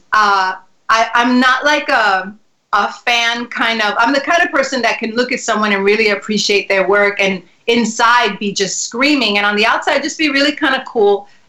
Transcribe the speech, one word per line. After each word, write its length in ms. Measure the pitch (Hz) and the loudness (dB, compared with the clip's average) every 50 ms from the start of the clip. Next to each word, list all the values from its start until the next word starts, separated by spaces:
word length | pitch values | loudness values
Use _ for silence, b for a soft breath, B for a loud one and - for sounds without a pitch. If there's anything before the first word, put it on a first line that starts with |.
| _ _ - | _ _ 0
uh, 420 | 214 208 202 196 190 190 190 190 - - _ _ _ _ - | 2 2 4 2 2 0 -2 -4 -8 -12 _ _ _ _ 0
I, 200 | 220 226 226 220 - | 2 2 2 2 0
I'm 260 | 240 247 254 247 247 | 0 2 2 4 4
not 260 | 254 254 262 254 285 | 4 4 2 2 2
like 240 | 294 302 294 294 294 | 0 0 0 0 0
a, 440 | 269 240 214 202 190 185 180 202 208 - _ _ _ _ _ _ 214 | 0 0 2 2 0 0 -2 -6 -12 -18 _ _ _ _ _ _ -2
a 200 | 202 202 214 - | -2 -2 -4 -6
fan 540 | - - 247 240 233 233 233 240 240 240 | -6 -2 -2 0 0 0 -2 -2 -4 -6
kind 340 | 240 - 247 247 226 226 220 | -6 -4 -2 -2 -2 0 0
of, 120 | 214 208 196 | -2 0 0
I'm 160 | 220 240 269 277 | 0 2 2 0
the 80 | 269 | 0
kind 200 | - 330 339 339 | 0 0 0 0
of 80 | 349 - | 0 0
person 300 | 330 277 262 - 262 247 226 | 0 -2 -2 -2 -2 -2 -2
that 140 | 220 208 - | -2 -2 -4
can 120 | 226 226 | -6 -4
look 200 | 220 247 254 254 | -2 -2 -2 -2
at 80 | 254 - | -4 -4
someone 320 | - 233 214 214 214 208 202 | -4 -2 -2 0 0 0 0
and 100 | 196 196 | 0 2
really 260 | 202 214 226 220 208 | 2 2 2 2 0
appreciate 580 | 202 196 - 214 214 208 - - 202 190 190 - | 0 -2 -4 -4 -4 -2 0 0 0 0 0 0
their 180 | 190 190 185 | 0 0 2
work 320 | 185 202 202 202 202 202 - | 2 2 2 2 0 0 0
and 240 | 196 190 190 175 b b b b b | -2 -2 -2 -4 b b b b b
inside 720 | 233 233 240 226 220 - - 233 226 240 247 233 208 185 - | 0 0 2 0 0 0 2 2 4 4 4 2 0 -2 -4
be 140 | 214 202 196 | -6 -4 -4
just 320 | - 196 180 - - - | -4 -4 -4 -4 -6 -8
screaming 520 | - - 240 269 294 302 269 226 208 202 | -6 -4 0 0 2 2 2 0 0 0
and 80 | 202 202 | 0 0
on 100 | 208 208 | 0 0
the 80 | 208 220 | 2 2
outside 360 | 233 294 320 - 339 294 277 | 0 0 0 -2 -2 -2 -2
just 160 | 302 302 - | -2 -4 -4
be 120 | - 311 294 | -2 -2 0
really 240 | 269 277 285 302 294 | 0 0 0 0 0
kind 200 | - 302 269 262 | 0 -2 -2 -2
of 140 | 262 - | -2 -4
cool. 400 | - - 233 202 202 202 196 b b b b b | -4 0 2 2 2 2 0 b b b b b